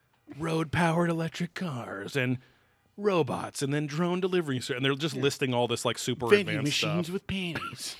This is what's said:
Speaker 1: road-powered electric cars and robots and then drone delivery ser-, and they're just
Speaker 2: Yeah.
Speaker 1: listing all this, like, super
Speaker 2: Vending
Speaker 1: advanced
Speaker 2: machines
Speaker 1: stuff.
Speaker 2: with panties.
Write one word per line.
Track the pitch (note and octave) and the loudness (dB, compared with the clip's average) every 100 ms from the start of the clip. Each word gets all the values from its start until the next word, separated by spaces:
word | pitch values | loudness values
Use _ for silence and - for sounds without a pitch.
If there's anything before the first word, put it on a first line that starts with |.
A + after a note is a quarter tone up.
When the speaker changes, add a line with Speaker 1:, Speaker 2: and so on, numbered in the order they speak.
| _ _ - C3+ | _ _ -18 -8
Speaker 1:
road-powered | E3 D#3+ D#3+ D#3+ F3 E3 E3+ | -2 -2 0 2 4 4 2
electric | E3 E3 - F3 | 0 -4 -4 -6
cars | - F#3 B2+ A2 G2 G2+ C#3 | -4 -6 -6 -8 -8 -4 0
and | B2+ B2+ - _ _ _ _ - | 0 0 -6 _ _ _ _ -2
robots | G#3 F#3 C3+ - - - | 2 4 2 0 -4 -4
and | C#3 | -2
then | D3 D3+ | 0 -2
drone | D3+ F3 F3+ | 0 0 2
delivery | F#3 F3+ D#3 B2+ | 2 2 0 -2
ser-, | - B2+ | -2 0
and | C3+ | 0
they're | C#3 | 2
just | D#3 C3 | -2 0
Speaker 2:
Yeah. | |
Speaker 1:
listing | C#3 - C3+ | 0 2 2
all | B2 A#2+ | 2 2
this, | A#2 B2 | 2 0
like, | A2+ | 0
super | - A#2 A#2+ | -2 -2 4
Speaker 2:
Vending | G#3 G2 G#2+ | 4 4 0
Speaker 1:
advanced | C#3+ - | 0 0
Speaker 2:
machines | - D#3+ E3 | 0 0 -2
Speaker 1:
stuff. | |
Speaker 2:
with | F#3+ - | -4 -4
panties. | F#3+ F3 D#3 - - - - | -4 -4 -4 -6 -8 -10 -12